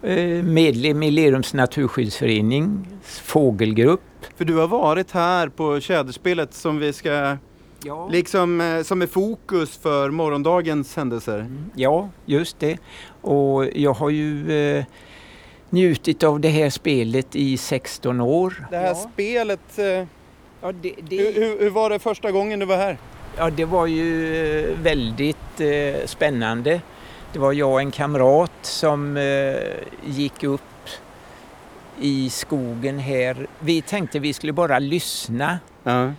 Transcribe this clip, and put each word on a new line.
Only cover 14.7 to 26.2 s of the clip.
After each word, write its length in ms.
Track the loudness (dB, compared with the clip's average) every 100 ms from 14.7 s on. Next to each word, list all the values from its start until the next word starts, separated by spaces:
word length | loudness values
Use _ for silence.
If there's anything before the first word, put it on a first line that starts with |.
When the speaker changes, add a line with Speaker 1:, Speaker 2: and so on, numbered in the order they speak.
| 0
Speaker 1:
eh, 60 | -4 -12 -20 -20 -20 -20 -20 -20 -2
njutit 520 | 4 4 4 0 2
av 180 | 2 4
det 80 | 2
här 220 | 4 2
spelet 680 | 0 0 0 2 -2 -2 -2
i 200 | 0 0
sexton 640 | -2 -4 -6 -6 -4 0
år. 460 | 2 2 0 -4 -8
Speaker 2:
Det 60 | -2
här 100 | -2
Speaker 1:
Ja. 80 |
Speaker 2:
spelet, 840 | -2 -6 -6 -2 -2 -2 -4 -6 -4
eh, 280 | -2 0 -4 -12 -20 -20 -20 -12
Speaker 1:
Ja, 100 | -10
det, 220 | -8 -10 -10 -8
det 80 | -2
Speaker 2:
hur, 160 | 0
hur, 260 | 2 0 2
hur 100 | 0
var 200 | 2 2
det 80 | 0
första 320 | -2 -2 0
gången 260 | 0 0 -2
du 80 | 0
var 100 | 2
här? 220 | 0 -4 -12 -18 -14 -2
Speaker 1:
Ja, 120 | -2
det 140 | 0
var 220 | 0 2 2
ju, 500 | 2 0 0 -2 -2 0 0 -2
eh, 80 | 0
väldigt, 760 | 2 2 -2 -2 -2 -4 -10 -2
eh, 460 | 0 2 0 -2 -6
spännande. 720 | -2